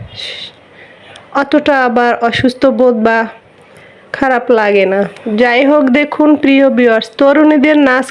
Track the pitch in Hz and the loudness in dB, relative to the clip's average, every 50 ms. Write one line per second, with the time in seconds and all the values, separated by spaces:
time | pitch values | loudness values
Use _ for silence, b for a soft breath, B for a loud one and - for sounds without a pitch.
0 | - - B B B B B B B B B _ _ _ B B B B B B | -14 -20 B B B B B B B B B _ _ _ B B B B B B
1 | B B B B B B - 277 277 277 302 294 294 302 285 269 254 247 226 240 | B B B B B B -4 -4 -4 0 0 0 0 0 0 0 0 0 0 0
2 | 240 240 233 - 226 233 - - - 254 247 - - 269 233 214 254 247 233 220 | 0 0 -2 -2 -2 -4 -4 0 -2 -2 -2 0 -2 0 0 2 0 0 2 0
3 | 220 226 226 226 226 220 - - _ _ _ _ B B B B B B B B | 0 0 0 0 -2 -4 -8 -18 _ _ _ _ B B B B B B B B
4 | B B - - 277 262 254 240 - - 247 214 214 208 202 202 190 185 196 202 | B B -8 -4 -2 -2 -2 -2 0 0 0 0 0 0 0 0 0 0 0 -2
5 | 202 175 - - - 233 208 214 247 247 233 247 277 269 302 294 277 262 247 294 | -4 -4 -6 -12 -10 -6 -2 0 0 0 2 0 2 2 2 2 2 2 0 0
6 | 294 285 - - 302 302 302 294 - 269 269 269 277 269 226 233 247 240 220 220 | -2 -2 -2 0 2 2 2 2 2 2 2 4 2 2 2 2 2 2 2 0
7 | 220 - - - 277 277 285 302 311 302 302 294 254 302 311 294 285 262 254 262 | -4 -6 -4 0 2 2 4 4 4 2 2 2 2 2 2 2 2 2 0 0
8 | 262 - | -4 -6